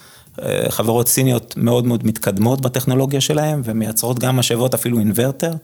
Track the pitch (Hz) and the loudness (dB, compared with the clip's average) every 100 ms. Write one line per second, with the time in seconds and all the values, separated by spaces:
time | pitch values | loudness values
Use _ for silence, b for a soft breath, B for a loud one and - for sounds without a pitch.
0 | B B B - - 50 58 - 110 117 | B B B -10 -4 -2 -2 0 0 2
1 | 117 - 131 117 - - 117 123 120 117 | 2 2 2 0 -2 -2 2 2 2 0
2 | 110 110 113 98 113 135 135 131 131 127 | 0 -2 -2 0 0 0 0 -2 0 0
3 | 135 139 - 151 151 147 110 110 110 110 | 0 0 0 0 0 -2 -2 -2 -2 -2
4 | 120 127 131 131 120 117 127 120 120 117 | -2 0 0 2 2 2 2 0 0 2
5 | 107 101 127 135 165 160 | 2 2 0 0 -4 -4